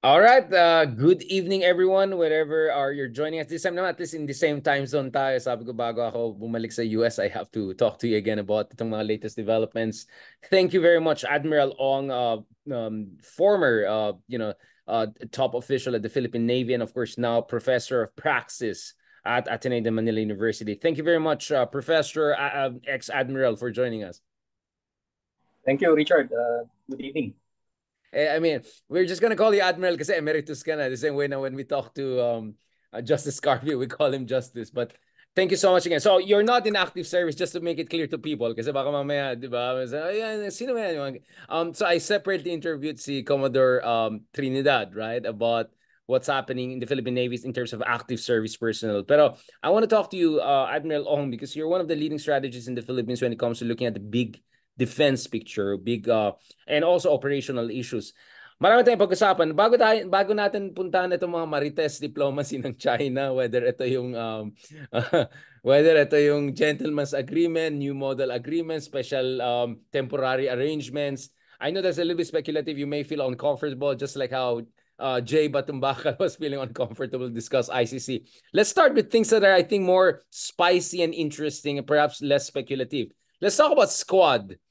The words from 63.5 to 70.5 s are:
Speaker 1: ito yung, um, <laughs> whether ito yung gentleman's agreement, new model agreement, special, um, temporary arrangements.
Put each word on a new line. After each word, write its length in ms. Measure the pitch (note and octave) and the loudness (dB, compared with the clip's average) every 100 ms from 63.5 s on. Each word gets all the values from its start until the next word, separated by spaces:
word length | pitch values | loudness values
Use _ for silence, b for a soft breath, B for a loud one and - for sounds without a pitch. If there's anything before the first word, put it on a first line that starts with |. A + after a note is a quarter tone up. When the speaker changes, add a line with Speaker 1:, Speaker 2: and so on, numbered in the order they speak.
| A#2+ B2 | 0 0
Speaker 1:
ito 160 | B2 B2+ | 0 -2
yung, 240 | C3 B2 | -2 -4
um, 400 | A#2 A2+ A2 G#2+ G#2 B D3+ C#3 | -6 -6 -6 -10 -14 B -20 -6
<laughs> 720 | A2+ A#2+ F3 - - - _ A#2 | -4 0 0 0 -6 -20 _ 4
whether 320 | C#3 D#3 D#3 | 6 8 6
ito 160 | C#3+ D3+ | 6 4
yung 320 | D3 D3 C#3+ | 4 4 0
gentleman's 640 | C3 D3+ D3 G3 D3 C#3 C#3 | 0 0 0 -2 -2 -2 -4
agreement, 560 | C3+ D#3+ E3+ E3 D#3+ | -4 0 0 0 -2
new 240 | D3 C#3 C#3 | -4 -6 -4
model 320 | C3+ C3 C3 | -4 -2 -2
agreement, 560 | B2 B2 E3 D#3+ D#3+ D3 | -4 -4 -4 -4 -6 -6
special, 560 | C#3 B2+ C3+ B2+ C3 | -8 -4 -2 -2 -2
um, 400 | B2 A#2+ A#2+ A2+ _ | -2 0 -2 -6 _
temporary 560 | C#3+ C3 D3 C3 C3 | -6 -4 -2 -2 0
arrangements. 880 | C3+ | -2